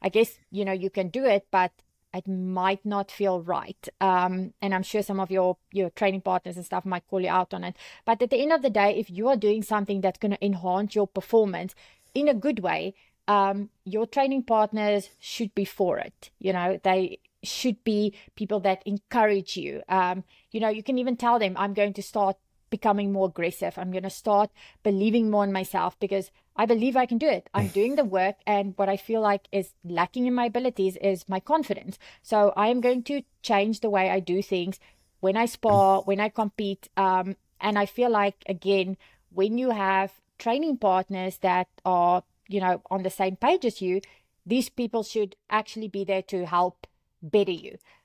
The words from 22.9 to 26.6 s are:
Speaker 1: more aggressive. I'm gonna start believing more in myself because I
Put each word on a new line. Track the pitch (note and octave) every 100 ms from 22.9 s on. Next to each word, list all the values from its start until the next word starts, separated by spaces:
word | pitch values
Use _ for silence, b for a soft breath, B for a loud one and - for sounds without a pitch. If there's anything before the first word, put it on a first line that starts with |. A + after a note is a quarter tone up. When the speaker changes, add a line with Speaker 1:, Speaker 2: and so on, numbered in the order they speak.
| G3+ G3
Speaker 1:
more | G3 F#3+
aggressive. | - E3+ - F3 F#3
I'm | F#3
gonna | F#3 F#3+
start | - A3+ G3+ G#3 B B B
believing | G#3+ G3 G#3+ A#3 A3
more | G#3
in | G3+
myself | F#3+ F#3 F#3 F3 -
because | G3 G3 F#3+ _ _
I | -